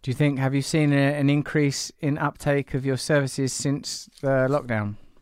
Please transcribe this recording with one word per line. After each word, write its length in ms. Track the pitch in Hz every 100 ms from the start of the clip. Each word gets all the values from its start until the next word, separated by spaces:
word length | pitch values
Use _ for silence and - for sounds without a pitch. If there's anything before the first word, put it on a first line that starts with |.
Do 80 | -
you 40 |
think, 240 | 123 147 135
have 160 | 135
you 60 | 139
seen 320 | 135 160 147
a, 220 | 139 139
an 160 | 147 139
increase 600 | 147 139 156 147 - - _
in 180 | 147 151
uptake 560 | 147 - 151 143 131
of 100 | 139
your 140 | 135 127
services 560 | - 151 135 - 131
since 560 | - 143 143 - - - -
the 260 | 139 135 131
lockdown? 460 | 143 123 110 104 104 - -